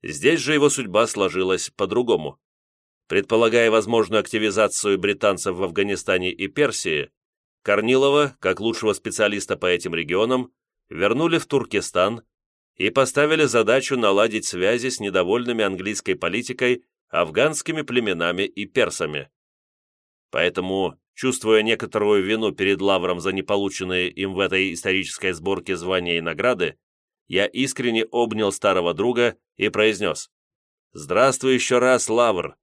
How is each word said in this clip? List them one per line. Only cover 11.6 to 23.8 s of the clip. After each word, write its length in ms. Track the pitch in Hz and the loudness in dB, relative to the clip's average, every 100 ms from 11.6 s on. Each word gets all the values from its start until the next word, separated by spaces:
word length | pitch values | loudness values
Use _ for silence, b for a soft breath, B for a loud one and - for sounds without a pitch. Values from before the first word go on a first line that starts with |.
| 117 104 - 92 92 117 _ _ _ _ _ _ | 0 -4 -2 0 0 -2 _ _ _ _ _ _
и 120 | 98 | -2
поставили 560 | 135 127 - 151 160 147 | 0 0 2 2 2 2
задачу 500 | 120 107 131 131 131 | 2 4 2 0 0
наладить 500 | 110 98 110 107 - | 2 4 2 0 -6
связи 420 | 90 92 120 127 | -2 0 0 -2
с 120 | 123 | -6
недовольными 640 | 101 92 90 117 123 117 | -2 0 2 0 0 -2
английской 500 | 101 95 95 104 - | -2 -2 -6 -6 -4
политикой 680 | 92 87 101 123 127 123 123 _ _ _ | -4 -2 -4 -6 -4 0 -2 _ _ _
афганскими 720 | 82 85 80 143 151 - 156 | -2 0 2 0 0 -6 -6
племенами 640 | 151 120 107 85 85 87 | -2 -2 0 -2 -2 -2
и 200 | 98 - | -4 -6
персами. 640 | 101 - 98 - 82 73 69 _ _ _ _ _ _ _ _ _ _ | -4 0 0 -2 -6 -6 -12 _ _ _ _ _ _ _ _ _ _
Поэтому, 680 | 65 87 87 92 95 90 - _ | -2 0 -2 -2 -2 -2 -4 _
чувствуя 480 | - 131 127 110 110 | -6 -4 -2 4 4
некоторую 600 | 110 110 107 110 104 104 | 4 0 -2 -2 2 2
вину 300 | 95 110 110 | 2 0 -2
перед 280 | - 95 95 | -2 0 0
Лавром 380 | 98 95 90 90 | 2 0 0 -2
за 140 | 87 | -2
неполученные 760 | 95 92 101 98 - | -4 -2 -2 -2 -4